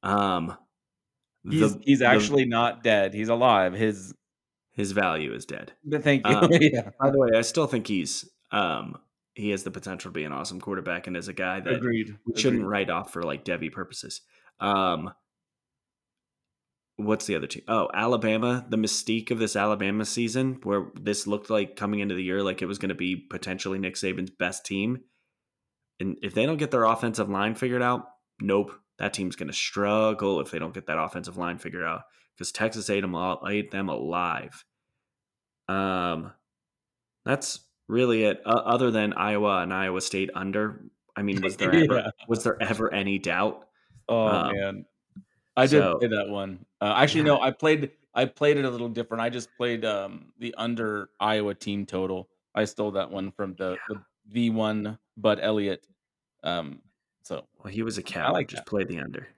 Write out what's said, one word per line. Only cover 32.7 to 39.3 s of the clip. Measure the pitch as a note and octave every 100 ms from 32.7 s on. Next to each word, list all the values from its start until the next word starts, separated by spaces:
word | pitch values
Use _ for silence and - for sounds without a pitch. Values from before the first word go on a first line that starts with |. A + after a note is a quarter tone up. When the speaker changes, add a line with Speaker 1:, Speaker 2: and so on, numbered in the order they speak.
| A2+ G2+
Speaker 1:
ate | G2+
'em | F#2+ E2+
al-, | F#2 F2+ -
ate | G#2 G#2+
them | G2 G2
alive. | F2+ C#2 F2 F2 E2 - - _ _ _ _ _ _ _ _ _ _ -
Um, | F#2+ G2 F#2 F2 E2 D#2+ - _ _ _ _ _ _ _ _
that's | - C3+ - - _ _ _
really | A2+ B2 A2+
it. | G#2+ - -
O-, |
other | A#2 - A#2+ B2+
than | A2 G#2
Iowa | - G2+